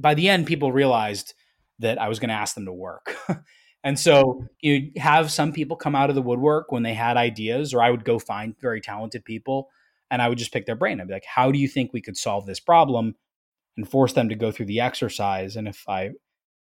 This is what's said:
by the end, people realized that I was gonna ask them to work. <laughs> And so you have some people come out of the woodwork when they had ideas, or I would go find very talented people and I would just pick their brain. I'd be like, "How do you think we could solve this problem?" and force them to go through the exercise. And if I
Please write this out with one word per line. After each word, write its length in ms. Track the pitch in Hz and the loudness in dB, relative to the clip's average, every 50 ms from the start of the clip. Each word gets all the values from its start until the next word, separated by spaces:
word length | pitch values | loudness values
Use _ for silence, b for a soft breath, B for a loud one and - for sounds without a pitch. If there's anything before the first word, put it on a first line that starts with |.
by 140 | 143 151 151 | 2 2 2
the 140 | 151 170 196 | 4 4 2
end, 200 | 196 180 156 - | 2 2 2 0
people 240 | 165 147 143 135 127 | -2 0 0 0 2
realized 600 | 135 139 135 123 113 107 107 104 98 - - - _ _ _ _ _ _ _ _ _ | 4 4 4 4 2 0 -2 -4 -8 -10 -14 -18 _ _ _ _ _ _ _ _ _
that 220 | 117 110 117 95 | -2 -2 -2 -2
I 80 | 113 107 | -2 -4
was 100 | 113 110 | -2 -4
gonna 140 | 135 113 110 | -2 -4 -2
ask 240 | 107 107 98 - | -4 -4 -6 -6
them 100 | - 101 | -8 -10
to 60 | 95 92 | -10 -10
work. 420 | 90 92 90 85 - _ - - - - - | -10 -12 -12 -14 -14 _ -12 -12 -12 -6 -6
<laughs> 160 | 151 - b b b b b b b b - | -6 -6 b b b b b b b b -4
And 120 | 139 143 143 | -4 -2 0
so 480 | - 175 151 139 135 131 123 - 123 - - _ - | 4 6 8 8 8 6 2 -2 -8 -14 -16 _ 0
you 300 | 151 143 139 139 147 - | 2 2 2 2 -2 -8
have 340 | - 127 147 147 156 160 151 | -2 2 4 4 4 4 2
some 220 | - - 147 160 147 | 0 0 -2 -2 -2
people 240 | 165 151 135 160 | -4 -6 -6 -6
come 180 | - - 151 147 | -6 -4 -2 0
out 140 | 135 139 143 | 2 2 2
of 80 | 139 | 2
the 60 | 139 127 | 0 0
woodwork 500 | 120 120 120 135 151 151 156 156 - 139 | 0 0 2 4 2 2 2 0 -2 -4
when 100 | 120 117 | -2 -2
they 120 | 113 113 | -2 -2
had 240 | 110 117 117 120 123 | -2 0 0 2 2
ideas, 560 | 120 120 110 110 107 110 117 131 151 147 160 | 2 0 -2 -4 -4 -2 -2 -2 -2 0 2
or 80 | 120 117 | 4 4
I 80 | 120 | 4
would 120 | 123 117 107 | 4 2 0
go 160 | 123 117 113 | 0 0 0
find 360 | - - 110 101 107 113 107 - | 0 -6 -8 -8 -8 -10 -12 -6
very 220 | - 123 113 110 | -6 -4 -4 -4
talented 460 | - - 104 104 110 110 - 120 - | -8 -10 -10 -10 -10 -10 -10 -12 -12
people 420 | - 113 113 - 135 135 135 135 - _ _ _ _ _ _ _ _ | -10 -12 -10 -6 -4 -4 -4 -4 -8 _ _ _ _ _ _ _ _
and 120 | 127 123 120 | 0 2 2
I 60 | 120 | 2
would 80 | 120 117 | 2 0
just 160 | 117 - - | -4 -4 -6
pick 100 | 123 - | -6 -4
their 100 | - 113 | -4 -4
brain. 280 | 113 170 214 196 87 90 | -2 -2 -2 -2 -4 -6
I'd 40 | |
be 60 | 92 95 | -8 -10
like, 140 | 98 - | -10 -10
"How 260 | - - - 127 131 139 | -6 0 2 2 4 4
do 60 | 143 | 2
you 100 | 139 135 | 0 0
think 240 | - 143 127 117 - | 0 -2 -4 -4 -6
we 80 | 120 | -10
could 160 | - - 95 | -10 -10 -12
solve 300 | - - 110 101 101 101 | -8 -6 -4 -4 -4 -4
this 140 | 98 95 - | -6 -12 -8
problem?" 540 | - - 170 165 160 143 127 117 113 113 107 - _ _ _ _ _ _ _ _ _ _ _ | 2 6 6 6 6 6 2 0 0 -2 -4 -8 _ _ _ _ _ _ _ _ _ _ _
and 100 | - 107 | -12 -10
force 280 | - - 135 135 123 - | -2 2 4 4 4 4
them 160 | 131 120 110 | 2 0 0
to 60 | 110 | -2
go 140 | 107 113 110 | -2 -4 -4
through 160 | 104 - 120 | -4 -4 -6
the 140 | 98 101 113 | -4 -2 0
exercise. 720 | 120 123 - - 135 107 - - 104 101 98 95 95 95 104 | 0 -2 -2 -4 -6 -6 -4 -2 -2 -2 -2 -2 -4 -8 -8
And 140 | 110 107 107 | -8 -10 -10
if 160 | 98 - - | -10 -12 -8
I 260 | - 98 95 95 101 135 143 _ _ _ _ _ _ _ _ _ | -6 -6 -4 -4 -6 -8 -14 _ _ _ _ _ _ _ _ _